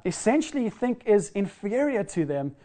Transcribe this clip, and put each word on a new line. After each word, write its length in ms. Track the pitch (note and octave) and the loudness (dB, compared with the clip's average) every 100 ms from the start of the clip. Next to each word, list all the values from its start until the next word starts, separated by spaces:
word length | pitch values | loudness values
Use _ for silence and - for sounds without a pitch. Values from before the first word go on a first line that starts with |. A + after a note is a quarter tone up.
essentially 640 | F3+ - A3 D4 D#4+ C#4+ A3 | -6 -2 2 2 2 -2 -4
think 380 | - B3 A#3+ A#3 | -2 -2 -2 4
is 240 | G#3 G#3 | 4 2
inferior 720 | G3+ G3 - G#3 A#3+ D4 A#3 | -4 -4 -4 -4 0 0 0
to 220 | G3 F3 | -2 -2
them 320 | D3 C#3 C#3 - | -2 -2 -4 -8